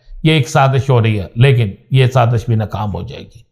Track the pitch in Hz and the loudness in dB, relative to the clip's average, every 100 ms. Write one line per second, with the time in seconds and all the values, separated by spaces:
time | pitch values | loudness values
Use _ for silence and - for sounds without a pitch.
0 | - - 156 156 - 151 135 131 120 123 | -20 -4 0 2 0 2 2 0 0 0
1 | 110 107 87 117 135 120 104 - - 131 | 0 -2 -4 2 4 4 0 -6 -2 0
2 | 127 131 117 120 - 110 104 98 104 90 | 2 2 0 0 -2 -2 -4 -6 -6 -8
3 | 82 - - - _ | -10 -14 -18 -20 _